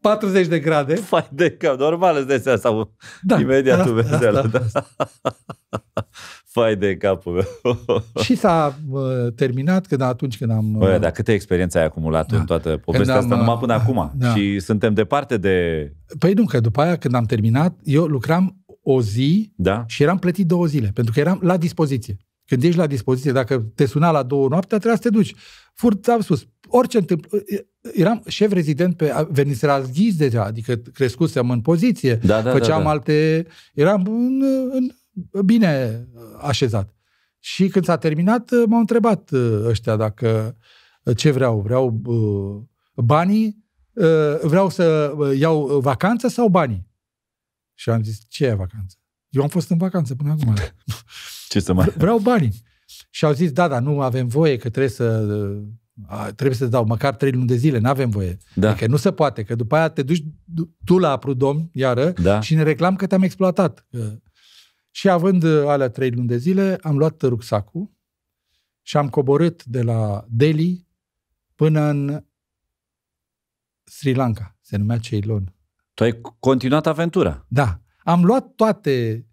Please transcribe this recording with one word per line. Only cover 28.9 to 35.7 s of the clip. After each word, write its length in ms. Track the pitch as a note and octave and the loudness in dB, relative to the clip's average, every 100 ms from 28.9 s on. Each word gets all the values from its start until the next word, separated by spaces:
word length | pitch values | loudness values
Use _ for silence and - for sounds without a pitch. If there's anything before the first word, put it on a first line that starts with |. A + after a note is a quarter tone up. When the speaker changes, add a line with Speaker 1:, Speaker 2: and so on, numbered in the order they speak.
| E3+ | 0
Speaker 1:
pe, 300 | D#3 C3+ D#3 | -2 -2 -2
veniseră 420 | C#3 C#3+ C3+ D3 | 0 0 0 0
alți 200 | C#3 C3 | 0 -2
ghizi 260 | C3 A3+ F3 | 0 0 2
deja, 260 | D3 A#2 | 0 0
adică 320 | G2+ A2 A2+ A#2+ | -2 -6 -6 -6
crescusem 720 | A#2+ - C3 - E3 - A#2+ | -6 -2 -2 0 -2 0 0
în 120 | B2 | 0
poziție, 540 | A2+ E3 A#3+ A3 C3+ A2+ | 0 2 2 2 0 2
Speaker 2:
Da, 200 | A#2 G#2+ | 2 2
da, 60 | |
da, 100 | A2+ | 2
Speaker 1:
făceam 320 | B2+ A#2 D#3 | 2 2 2
Speaker 2:
da. 60 | D#3 | 2
Speaker 1:
alte, 580 | D3+ B2 D3+ D#3 D#3+ E3+ - - | 0 0 2 2 0 -4 -12 -18
eram 300 | - D3+ G3+ F#3 | 0 2 2 0
în, 340 | A3+ B3 C4 C4+ C4 C4 | -2 -2 0 0 0 -2
în, 200 | C4 B3+ - _ - F3+ G3 G3 | -2 -4 -6 _ -16 -10 -2 2
bine 540 | A3+ G3+ | 4 4